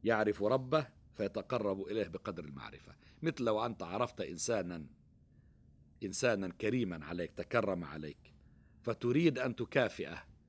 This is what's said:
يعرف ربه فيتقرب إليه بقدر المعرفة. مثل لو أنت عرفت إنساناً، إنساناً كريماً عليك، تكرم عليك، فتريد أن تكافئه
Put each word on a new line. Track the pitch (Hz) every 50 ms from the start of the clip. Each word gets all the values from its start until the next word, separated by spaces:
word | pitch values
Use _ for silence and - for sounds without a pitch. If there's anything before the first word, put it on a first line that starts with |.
| -
يعرف | 104 113 107 107 107 101 - 101
ربه | 107 123 131 131 127 139 156 147 - - - - - - -
فيتقرب | 107 98 - 110 - - 123 120 110 101 95 98
إليه | 95 87 104 110 101 85
بقدر | 82 92 - - 92 82 80
المعرفة. | 73 69 67 58 53 - - - - - _ - - - -
مثل | - 160 - - 123
لو | 117 107 107 113
أنت | 120 113 - 95
عرفت | 85 90 107 123 120 - -
إنساناً، | 95 71 85 85 - - 117 107 92 87 87 82 76 64 - _ - - - - - _ - - - - - - - - - - - - - - -
إنساناً | 98 98 - - 123 113 101 95 90
كريماً | 85 - - 107 113 127 117 95 87 80 73
عليك، | 73 85 87 87 80
تكرم | - - 92 - - 120 - 101 95 87 85
عليك، | 71 73 78 78 76 71 - - - - - - - - - - - - -
فتريد | - - 113 - - 120 123 147 170 165 139 123
أن | 127 131 113
تكافئه | - 120 - - 143 123 104 - - 76 69 82 80 - - - - -